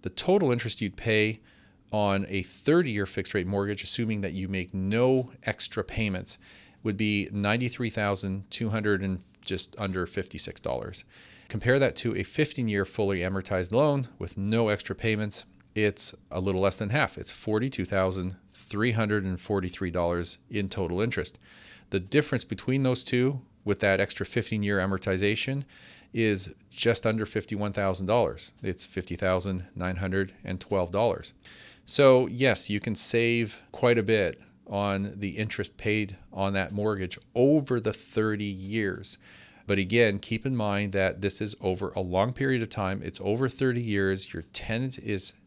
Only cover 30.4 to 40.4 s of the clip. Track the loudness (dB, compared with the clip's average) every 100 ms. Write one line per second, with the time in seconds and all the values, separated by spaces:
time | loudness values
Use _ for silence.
30.4 | -8 -8 -2 0 0 2 0 0 -8 -16
31.4 | -20 -20 -20 -20 -4 6 8 8 4 2
32.4 | 2 2 0 -2 0 0 2 4 4 2
33.4 | 0 -6 -18 0 4 4 4 4 2 -2
34.4 | -18 -20 -6 -2 0 0 -2 -4 -6 -4
35.4 | -4 -4 -6 -4 0 0 0 -8 -12 -2
36.4 | 0 0 -2 0 0 0 -4 -8 -6 2
37.4 | 6 4 4 0 0 -4 -4 0 0 0
38.4 | -4 -6 -4 -2 -2 -2 -10 -14 -18 -20
39.4 | -20 -20 -2 0 2 4 4 4 -2 -4